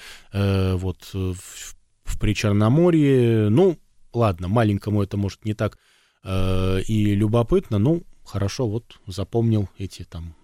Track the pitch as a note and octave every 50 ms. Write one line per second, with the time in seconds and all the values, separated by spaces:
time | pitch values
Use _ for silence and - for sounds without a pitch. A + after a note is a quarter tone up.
0 | - - - - - - - G2+ G2+ G2 F#2+ F#2+ F#2+ F#2 F#2 F2+ F#2 F#2 F2 -
1 | - - - G2 F#2+ F#2 F2+ F#2 - - - - - - - - _ _ _ _
2 | - - - - - - G#2 - - G#2+ G2+ G2+ G#2+ A2+ B2+ D#3+ F3 F3+ E3+ D#3+
3 | D3 C#3 C3+ B2+ A#2+ A#2 A2+ A2 G#2+ G#2 G#2+ C#3+ F#3+ F#3+ D#3+ - _ _ _ _
4 | - - - A#2 A#2 G#2+ F2+ E2 F2+ F2 G#2 B2 A2+ G#2 G2+ F#2+ - G#2 G#2 G#2
5 | G2+ F#2+ - G2+ G2+ F#2+ - - - G#2+ G#2+ - A2+ G2+ - _ _ _ _ _
6 | _ _ _ _ - F#2+ F#2+ F#2+ F#2 F#2+ F#2 F#2 F#2 F#2+ F#2+ F#2+ - - A2 G#2+
7 | G#2 G#2 G2+ G2+ G#2+ G#2+ A2 A#2+ A#2 - E3 G3 - - A2+ G2 G#2 C#3+ E3 E3+
8 | - - - - - - - G2 G2 G2 - - C3 G#2+ G2+ A#2+ - _ - -
9 | - G2+ F2+ G2 F#2+ - - A#2 A#2 A2+ A2 G#2+ G2 - _ - G2 F2+ - -
10 | F2+ - - E2+ E2+ E2 D#2+ _